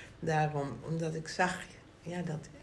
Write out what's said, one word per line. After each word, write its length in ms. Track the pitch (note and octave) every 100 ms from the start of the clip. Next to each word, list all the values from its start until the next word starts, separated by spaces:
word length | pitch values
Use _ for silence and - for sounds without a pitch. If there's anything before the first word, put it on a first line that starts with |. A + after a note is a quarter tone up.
<laughs> 180 | - -
Daarom, 500 | D#3+ D#3 D3+ D3 C#3 - -
omdat 260 | E3 E3
ik 140 | D#3+ -
zag, 300 | - F#3 F3+ - - - -
ja, 200 | E3 F3
dat, 260 | E3 D3+ - -